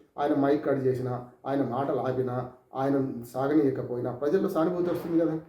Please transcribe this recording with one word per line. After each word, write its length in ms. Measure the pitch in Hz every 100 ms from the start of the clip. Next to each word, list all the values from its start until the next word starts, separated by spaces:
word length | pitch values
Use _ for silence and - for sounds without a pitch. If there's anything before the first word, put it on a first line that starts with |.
| - -
ఆయన 140 | 147
మైక్ 320 | 143 139 151 143
కట్ 180 | 131
చేసినా, 420 | 127 127 127 123 - - 135
ఆయన 200 | 139 117
మాటలు 300 | 123 143 135
ఆపినా, 540 | 127 127 123 123 127 - _ 127
ఆయన 480 | 139 139 131 117 117
సాగనీయకపోయినా 800 | 127 139 151 135 131 120 123 123
ప్రజల్లో 380 | 123 143 190 190
సానుభూతి 400 | 160 175 175 175
వస్తుంది 360 | 165 170 165 156
కదా. 140 | 160